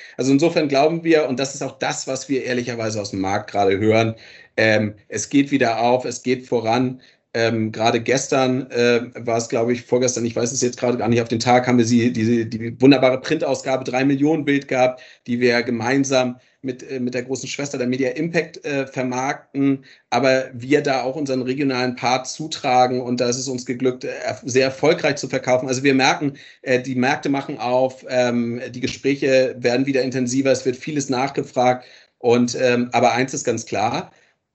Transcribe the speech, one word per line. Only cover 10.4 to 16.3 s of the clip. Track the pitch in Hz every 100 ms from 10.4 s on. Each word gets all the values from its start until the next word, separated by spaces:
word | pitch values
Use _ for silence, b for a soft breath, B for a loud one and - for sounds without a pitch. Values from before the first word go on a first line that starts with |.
| 120
es | 131
jetzt | 123 -
gerade | 123 120
gar | 107
nicht | 120
auf | 117
den | 117
Tag, | 123 123 127
haben | 123
wir |
sie, | 113 120 117
die, | 120 110 120 113
die | 113 117 117
wunderbare | 135 135 131 131
Printausgabe, | - 175 156 127 135 131
drei | 127 127 135
Millionen | 139 147 160 139
Bild | 143 139
gehabt, | 131 127 127 B B -
die | 120
wir | 123 120
gemeinsam | 117 117 113 135 131 131 127